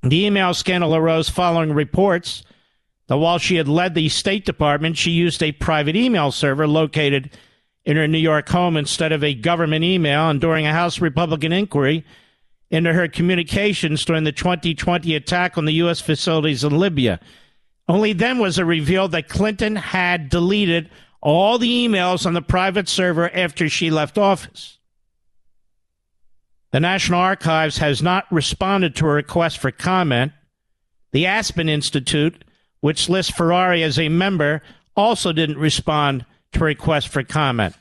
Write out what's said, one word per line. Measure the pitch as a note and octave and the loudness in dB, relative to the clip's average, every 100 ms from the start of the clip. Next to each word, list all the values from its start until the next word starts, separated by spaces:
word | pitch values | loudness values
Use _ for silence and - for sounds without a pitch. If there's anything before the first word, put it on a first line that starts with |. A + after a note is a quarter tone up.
the | B2+ D#3 G#3 | 2 2 2
email | G3+ F#3 | 2 0
scandal | F3 - F3+ E3+ D#3+ | 0 -2 0 2 2
arose | E3 D#3+ D#3+ | 2 0 -2
following | - F3+ E3+ D#3 | 0 0 0 0
reports | D3 D3 - G3+ F3 - - - _ _ _ _ _ _ | 0 -2 0 2 2 -4 -12 -16 _ _ _ _ _ _
that | C3 | 0
while | E3 E3+ | 2 0
she | - F3 | 0 0
had | C#3 | 2
led | D#3 F#3 E3+ | 2 0 0
the | D#3 | 0
State | - - G3+ - | -2 -2 -2 -4
Department, | - D3+ C#3+ D#3+ D#3 | 0 0 2 -2 -2
she | E3+ | 0
used | E3+ E3+ D3+ | 2 0 0
a | D#3+ | -4
private | C#3+ - D#3 D3 F3 | -2 -2 0 0 0
email | B3+ G#3+ C#3+ | 2 2 0
server | - D3 C3+ D3+ | 0 -2 0 2
located | D#3 D#3 D#3 D3 C#3 C3 - _ _ _ _ | 2 0 0 0 0 -4 -20 _ _ _ _
in | - D3 | -2 0
her | D#3 | 2
New | D#3+ | 2
York | D#3+ D3+ - | 2 0 0
home | F3+ F3+ D#3+ | 0 2 0
instead | C#3+ - D#3+ | -2 -2 -2
of | D#3 | 0
a | D3 | -2
government | C3 D#3+ E3+ D#3+ D#3 | -2 -2 0 0 0
email, | E3 F#3 D3+ C#3+ D#3+ | 0 2 2 2 2
and | C#3+ | 2
during | E3 D#3+ D3+ | 0 0 0
a | |
House | D#3+ F3 - | 0 0 0
Republican | E3+ C3+ E3+ D#3 D#3 | -2 0 -2 -2 -2
inquiry | F3 G3+ D3 C3+ D#3+ - - _ _ _ _ _ | -2 0 0 0 0 -4 -20 _ _ _ _ _
into | D#3+ E3+ | -2 2
her | E3 E3+ | 0 0
communications | - F3 F3+ D#3+ G3+ G#3 F#3+ D#3+ D3+ - | 0 0 0 -2 -2 0 0 -2 -2 0
during | D#3+ | 0
the | D#3 | 0
twenty | D3 F3+ F3+ E3+ D#3 | -2 -2 -2 -2 -4
twenty | - F3 E3 D#3 | -2 -2 0 -4
attack | - F3+ F3+ E3+ | -2 -2 -2 -2
on | D3+ | 0
the | |
U | D#3 E3+ | 2 0
S | E3 | -2
facilities | - D3+ - D#3+ D#3 C3+ | -2 -2 0 0 0 -2
in | D3 D3 | 0 2
Libya. | G3 D3+ B2 F2 - - _ _ _ _ - | 0 2 0 -2 -8 -20 _ _ _ _ -2
Only | F3+ G#3+ | 2 2
then | F#3+ A#3 B3+ | 0 0 2
was | G3+ F3 | 0 0
it | |
revealed | E3+ E3 C#3+ F#3+ F#3+ | 0 0 2 0 0
that | E3 - | -2 -4
Clinton | - G#3 G#3 G#3+ G#3+ | -2 -2 0 -4 -4
had | - F#3 F3+ F3 C#3+ | -4 -2 0 0 0
deleted | E3+ F3 G#3 G3 E3+ D#3+ - - _ | 0 2 2 2 0 -4 -18 -20 _
all | D3 D#3+ G3+ A#3+ | 2 4 4 2
the | A#3 A#3+ A#3+ | 2 0 2
emails | G3+ F3+ F3+ | 0 0 0
on | F3 E3+ | 0 -2
the | |
private | D3 F3+ F#3+ F#3+ F#3 | 0 0 2 0 -2
server | - F3+ E3 E3+ F3 | 0 0 0 -2 -2
after | F3 - D#3+ | -4 -2 -2
she | - E3+ | -2 0
left | D#3 D3+ - | 0 0 2
office. | G3 G3 - - - - _ _ _ _ _ _ _ _ _ _ _ _ _ _ _ _ _ _ _ | 2 2 -2 -20 -20 -20 _ _ _ _ _ _ _ _ _ _ _ _ _ _ _ _ _ _ _
The | C3 | -2
National | E3+ F#3+ - F3 | 0 0 0 2
Archives | F#3 F#3+ E3 D#3+ D#3 - | 2 0 0 0 0 0
has | D3+ C3+ | -2 0
not | E3 F#3 - | 0 0 0
responded | E3 C#3 - F#3+ G3 F3 - | -2 -2 -2 0 2 0 0
to | D#3 | 0
a | |
request | D3 C#3+ E3+ E3+ - | 0 0 0 0 -2
for | C3 | -6
comment. | - - F#3 E3+ A#2+ C3+ - _ _ _ _ _ _ _ | -4 -2 0 2 2 0 -6 _ _ _ _ _ _ _
The | C3+ F3+ | -2 0
Aspen | G#3 G#3+ - D#3+ | 0 -2 -4 -2
Institute, | D3+ C#3+ C#3 B2 D3+ D3+ - - _ _ _ | -2 -2 -4 -2 0 0 -2 -20 _ _ _
which | D3 D3+ - | -2 -2 0
lists | F#3 F3 | 0 -2
Ferrari | - E3 F3 F#3 F3 | -2 0 2 2 2
as | D#3+ C3+ | 0 0
a | D#3 | 0
member, | E3 F#3+ F#3 D3 D3+ - - _ | 0 0 0 0 -2 -6 -20 _
also | - G#3 A#3 F#3+ | 0 0 0 -2
didn't | D#3+ D#3+ C#3+ | 0 -2 0
respond | D#3 - - D3+ D3 C3+ A#2+ _ _ | 0 0 0 0 0 -2 -8 _ _
to | - | -2
a | D#3+ | 0
request | D3 - D3+ A#2+ | 0 0 0 -2
for | C#3+ | -6
comment. | B2+ D#3 C#3+ A#2+ F#2+ - | -4 -2 0 0 -2 -4